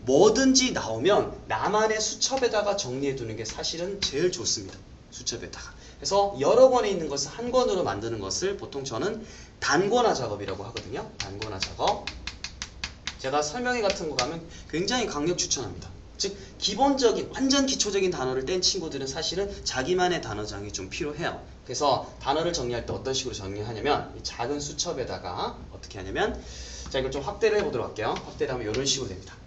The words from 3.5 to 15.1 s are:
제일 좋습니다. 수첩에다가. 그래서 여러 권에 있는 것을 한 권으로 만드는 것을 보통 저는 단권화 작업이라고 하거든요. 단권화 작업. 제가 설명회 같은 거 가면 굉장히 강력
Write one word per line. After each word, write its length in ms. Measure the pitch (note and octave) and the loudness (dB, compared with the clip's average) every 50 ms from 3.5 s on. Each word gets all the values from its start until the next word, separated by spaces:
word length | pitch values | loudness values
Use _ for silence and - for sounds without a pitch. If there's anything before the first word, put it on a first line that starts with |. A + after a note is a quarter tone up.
| - - - - - D#3+ F3 F#3 G3+ F#3+ | -6 -4 -4 -4 -4 -4 -4 -4 -4 -2
제일 320 | - - - C#3 E3+ F3+ F3 | -4 -2 0 2 2 2 0
좋습니다. 440 | - A2 - - - G2 F#2 - - - - - - - - - | 0 -2 -2 -2 -2 -4 -8 -12 -14 -16 -18 -20 -20 -20 -18 -16
수첩에다가. 600 | - A#2 - A#2+ G2+ F2 D#2+ - - - - - - - - - | -8 -6 -6 -6 -6 -8 -10 -12 -12 -14 -14 -16 -18 -18 -20 -16
그래서 400 | - E3+ - F#3+ G3 G3+ G3 G3+ B2+ | -8 -4 2 4 4 4 4 2 2
여러 280 | C#3 D#3+ G3 A#3 C4 C4 | 4 6 10 10 10 10
권에 200 | B3+ A#3+ A3 G#3 | 10 6 4 4
있는 180 | F#3+ F3 D#3+ D3 | 0 0 -2 -2
것을 220 | C#3 C#3 C#3 - | -2 -4 -4 -6
한 200 | - - A#3 B3 | -6 -6 -6 2
권으로 320 | A#3+ B3+ B3+ B3 G3+ F3+ A#2 | 4 4 4 4 4 2 2
만드는 360 | G#2 G2+ G2+ G#2 A2+ A#2 A2 | 0 0 -2 -2 -4 -4 -4
것을 380 | G2 F#2+ F#2+ - - F#2+ G2+ | -4 -4 -4 -2 0 -2 -2
보통 280 | G3+ A2 G#2+ - C#3 C3+ | -2 -6 -8 -8 -6 -6
저는 400 | - A#2 A2+ D3 G3+ A3+ A3+ A3+ - - - - - - - | -4 -4 -2 -2 -2 -2 -4 -8 -12 -14 -16 -18 -18 -12 -6
단권화 540 | - - C#3+ E4 F#4+ - A3+ B3 B3 G#4+ E3+ | 0 2 4 4 4 6 6 6 6 6 4
작업이라고 480 | C#3+ B2+ A2 G#2 G2 G2+ G2 F#2+ F#2 F#2+ | 2 0 -4 -4 -4 -4 -6 -6 -8 -8
하거든요. 460 | - A#2 G#2+ F#2+ G2 G#2 D#3+ - G#3 - - | -8 -8 -10 -10 -8 -8 -8 -8 -8 -8 -10
단권화 400 | - G2+ G2 G2+ G#2+ G#2+ G2+ F#2+ | -10 -8 -6 -8 -8 -8 -4 -6
작업. 480 | F#2+ - - - C3+ F3+ G#3 - - - - - - - - - - - - - - - - - - - - - - - - - | -6 -6 -2 0 2 2 2 0 -2 -10 -10 -10 -10 -12 -12 -10 -14 -14 -10 -10 -12 -12 -10 -10 -10 -10 -10 -10 -12 -12 -12 -6
제가 200 | - - C3+ D3 | -4 0 2 2
설명회 400 | D3+ - - B3 B3 B3 B3 B3 | 0 0 -2 -2 0 0 2 2
같은 300 | G#3+ G3 F#3 - F#3 D#3 | 2 2 2 0 -2 -2
거 60 | C#3 | 0
가면 260 | B2 B2 C3+ E3 E3+ E3 - - - - - | 0 0 0 -2 -6 -8 -12 -14 -16 -14 -6
굉장히 360 | - D3+ F3+ G3+ - B3 A#3 | -2 -2 0 2 2 2 0
강력 320 | - | 0